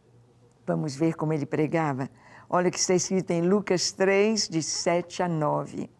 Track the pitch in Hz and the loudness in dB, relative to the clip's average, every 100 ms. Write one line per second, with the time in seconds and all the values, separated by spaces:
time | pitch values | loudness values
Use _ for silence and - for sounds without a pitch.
0 | _ - _ _ _ _ - 170 156 135 | _ -20 _ _ _ _ -4 -2 -2 0
1 | 165 160 151 160 135 160 156 165 156 131 | 0 0 -2 -2 -2 0 0 0 0 -2
2 | 135 - - - - 175 180 - - 180 | -6 -12 -20 -20 -2 0 2 0 0 0
3 | - 190 - 170 170 208 - 180 - - | 2 -2 0 0 2 2 2 0 -2 0
4 | 190 196 214 220 - 160 151 - - 175 | 2 4 4 2 -2 -2 -2 -2 0 0
5 | 175 - 180 160 151 147 143 139 - _ | 0 -4 -2 0 0 0 -4 -8 -10 _